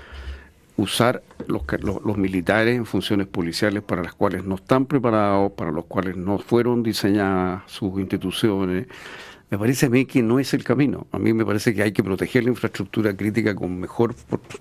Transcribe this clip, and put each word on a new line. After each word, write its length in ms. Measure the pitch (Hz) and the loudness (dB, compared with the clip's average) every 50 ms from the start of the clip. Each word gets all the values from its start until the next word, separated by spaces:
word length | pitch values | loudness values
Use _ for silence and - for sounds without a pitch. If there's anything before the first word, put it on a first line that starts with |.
| - - - - - - - - - - _ _ _ _ - | -20 -18 -16 -14 -12 -12 -14 -14 -16 -20 _ _ _ _ -2
usar 460 | - 104 - - - 117 120 127 - - _ - - - | -2 -2 0 2 2 2 2 2 0 -6 _ -18 -16 -6
los 180 | - 101 107 - | -4 -4 -4 -2
ca-, 120 | - 104 - | -4 -4 -4
los, 240 | - 107 98 - - | -4 -4 -6 -4 -4
los 140 | 110 104 | -4 0
militares 580 | 104 95 95 95 92 82 90 98 110 110 117 123 | 0 0 0 0 -2 0 2 2 4 4 2 2
en 100 | 123 110 | 0 -2
funciones 400 | - - 98 - - 110 98 95 | -2 -2 -2 0 0 0 0 0
policiales 560 | - - 101 87 82 82 - 110 107 101 104 98 | -2 -4 -4 -4 -2 -2 0 0 0 0 -2 -4
para 200 | - 101 87 87 | -4 -4 -4 -4
las 120 | 85 - | -6 -4
cuales 300 | - 101 101 87 92 92 | -2 -2 0 0 -2 -4
no 100 | 98 95 | -4 -6
están 320 | 92 - - 131 131 135 | -6 0 2 2 2 2
preparados, 680 | 131 147 135 110 120 110 107 104 101 98 98 98 98 - | 2 0 0 2 2 2 4 4 4 4 2 2 2 0
para 180 | - 92 82 76 | -4 -4 -4 -4
los 120 | 80 82 | -4 -6
cuales 320 | - - 95 90 92 90 | -4 -4 -2 -2 -2 -4
no 220 | 92 90 98 101 92 | -4 -2 -2 -2 -2
fueron 440 | - - 120 120 117 123 120 120 113 | 0 2 2 4 4 4 2 0 0
diseñadas 800 | 113 98 - - 101 101 104 98 95 95 92 92 92 92 98 - | 0 -2 0 2 2 4 4 2 2 2 0 0 -2 -2 -6 -10
sus 320 | - - - 113 95 95 98 | -14 -10 -6 -4 -4 -2 -2
instituciones. 840 | 95 92 104 95 - 90 - - - 110 98 98 95 92 92 90 - - - - - - - - - - - - _ - | -4 -2 -4 -4 -2 -4 -4 0 2 2 2 2 0 0 0 -2 -4 -6 -12 -18 -16 -16 -16 -16 -18 -18 -20 -20 _ -8
Me 80 | 104 98 | -6 -2
parece 280 | 107 120 135 131 151 | 0 0 2 2 2
a 40 | 131 | 4
mí 160 | 117 131 127 | 4 4 2
que 160 | - - 135 117 | 2 2 2 2
no 160 | 110 120 135 | 4 4 2
es 160 | 135 - - | 2 0 -2
el 100 | 123 - | -4 0
camino. 420 | - 120 123 147 127 87 - - - - | 0 2 2 2 2 0 -2 -8 -8 -6
A 60 | - | 0
mí 140 | 98 110 113 | 2 2 4
me 100 | 113 113 | 4 2
parece 300 | 101 104 104 - 123 101 | 2 0 2 2 0 2
que 80 | 98 104 | 2 0
hay 100 | 107 92 | 0 2
que 100 | - 101 | 2 0
proteger 400 | 95 95 85 90 - - 127 113 | 0 2 0 -2 2 2 2 2
la 60 | 127 | 2
infraestructura 640 | 117 - - 110 - - 98 - - 117 107 107 98 | 0 0 -2 -6 -4 -4 -8 -4 -2 0 0 0 0
crítica 400 | 98 101 107 98 117 107 110 98 | 0 -2 0 0 2 0 0 0
con 240 | 87 - 90 90 90 | 0 -4 -4 -4 -4
mejor 360 | 90 - - - 117 110 120 | -6 -8 0 0 0 0 0
por-, 260 | - - - - - - - - - | -6 -10 -6 -6 -6 -6 -6 -16 -16